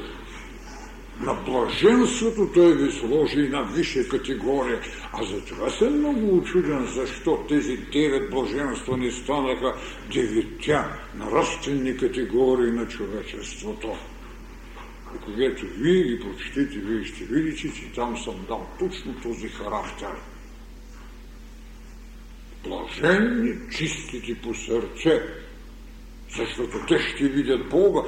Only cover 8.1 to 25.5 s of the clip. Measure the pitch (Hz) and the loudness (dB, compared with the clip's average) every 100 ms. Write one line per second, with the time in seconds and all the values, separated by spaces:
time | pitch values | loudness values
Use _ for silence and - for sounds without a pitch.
8.1 | 135 - 131 113 123 143 117 - 127 123 | 2 0 -2 0 0 -2 -4 -2 0 0
9.1 | 120 - 147 131 123 123 - - - - | -2 -2 0 2 0 0 -2 -8 -12 -6
10.1 | 135 117 110 - - - 147 104 - - | 0 2 2 0 -2 0 2 0 -6 -12
11.1 | - 107 131 170 - 139 139 131 123 127 | -8 0 2 2 0 -2 0 0 0 0
12.1 | 131 110 113 131 127 120 117 113 - 101 | 0 0 4 6 6 4 2 -2 -6 -6
13.1 | 104 92 110 98 - 104 110 113 98 - | -6 -8 -10 -10 -10 -10 -8 -6 -8 -10
14.1 | - - - - - - - - - - | -14 -16 -16 -16 -16 -16 -16 -16 -16 -14
15.1 | - - 104 131 - 95 92 143 185 151 | -12 -6 0 0 0 -6 0 4 6 4
16.1 | 117 101 90 - 135 139 104 101 113 - | 0 -4 -10 -6 -2 -2 -2 -2 -2 -4
17.1 | - 117 135 160 143 151 - 123 117 120 | -8 -2 0 0 -2 -6 -8 -10 -4 -4
18.1 | 113 117 95 101 110 - - 185 - - | -4 -8 -8 -6 -8 -8 -4 -4 -4 -10
19.1 | 117 117 117 107 - 104 98 - - - | -8 -6 -6 -8 -8 -6 -4 -6 -8 -10
20.1 | - - - - - - - - - - | -10 -14 -16 -16 -18 -18 -18 -18 -16 -16
21.1 | - - - - - - - - - - | -18 -18 -18 -18 -18 -16 -16 -16 -16 -16
22.1 | - - - - - - 90 80 - 151 | -16 -18 -18 -18 -14 -10 -8 -8 0 4
23.1 | 196 233 247 240 190 - - 156 151 151 | 6 4 4 2 0 -6 -4 -4 -4 -8
24.1 | 123 117 117 117 107 - 117 - - 160 | -8 -6 -6 -4 -6 0 0 0 0 4
25.1 | 135 - - - | 4 2 -8 -14